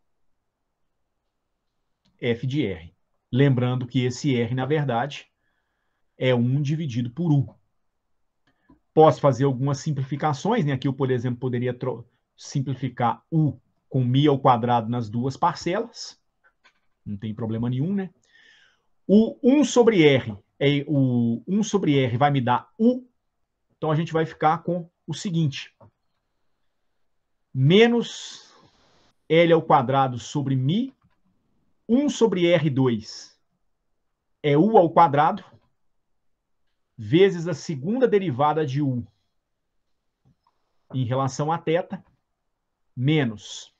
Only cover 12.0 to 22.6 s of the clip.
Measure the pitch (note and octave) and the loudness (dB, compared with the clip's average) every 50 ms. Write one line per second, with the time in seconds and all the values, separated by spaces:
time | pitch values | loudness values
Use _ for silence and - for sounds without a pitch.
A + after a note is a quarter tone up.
12 | - _ _ _ _ _ _ - - - - C#3+ C3+ C#3+ B2+ - C3+ - - - | -14 _ _ _ _ _ _ -20 -14 -8 -6 -6 -6 -6 -6 -6 -8 -8 -4 -4
13 | B2 A#2 - - _ - E3 D#3 D#3 C#3 - - _ _ _ _ _ - - C3 | -4 -4 -4 -6 _ -4 0 0 0 0 -2 -6 _ _ _ _ _ -6 -4 -2
14 | B2+ A#2+ B2+ C#3 D3 D3 C#3 C3+ C#3 C3+ B2 A2+ A#2+ A#2+ A#2+ A#2 G#2+ A2 B2 B2 | 0 0 2 2 4 2 2 2 2 2 2 2 2 0 0 0 -2 -2 -6 -6
15 | A2+ G2+ G#2+ A#2 B2+ C3+ C3 - E3+ F3 D#3+ - - E3+ F3+ G#3+ A#3 A#3 - - | -6 -6 -6 -6 -6 -6 -4 -2 -2 -4 -4 -4 -6 -6 -4 -4 -6 -8 -12 -20
16 | - - - _ _ _ _ _ _ _ _ _ _ _ _ _ _ _ _ _ | -20 -20 -20 _ _ _ _ _ _ _ _ _ _ _ _ _ _ _ _ _
17 | - G#2+ G#2 G2+ A#2 G#2+ G#2 - A#2 G#2+ A2 A2+ A#2+ B2 B2+ B2+ D3 F#3 G3+ G3 | -14 -12 -12 -10 -10 -10 -10 -8 -8 -6 -6 -4 -4 -4 -4 -4 -4 -4 -4 -6
18 | F#3+ F3 _ _ _ _ _ _ _ _ _ _ _ _ _ _ _ _ _ _ | -6 -8 _ _ _ _ _ _ _ _ _ _ _ _ _ _ _ _ _ _
19 | _ - F#3+ A3 A3+ - - - - B3 C#4 D4+ C#4 - - B3 A3+ A#3 A3 F3 | _ 4 6 6 6 4 0 0 2 4 4 4 4 4 4 4 4 6 6 6
20 | D3+ D3 C#3 A#2+ A2 A2 G2+ - _ _ _ - C#3+ C#3 C#3+ C#3+ C#3+ D#3+ D3+ C#3 | 6 6 6 4 0 -4 -12 -14 _ _ _ -2 0 0 0 0 -2 -2 0 0
21 | C3+ B2+ B2 A#2+ A#2 A#2 A#2 A#2 - F3 F#3+ A3 G3+ - - F#3+ - D#3+ C#3+ C#3 | 2 2 2 0 0 0 -2 -4 -4 -4 -2 -2 -2 0 -2 0 0 2 2 2
22 | C3 A2+ A#2+ A#2 D3 C#3+ C#3 C3+ A#2+ B2 B2 A#2 | 2 0 0 2 2 2 2 0 0 0 -2 -2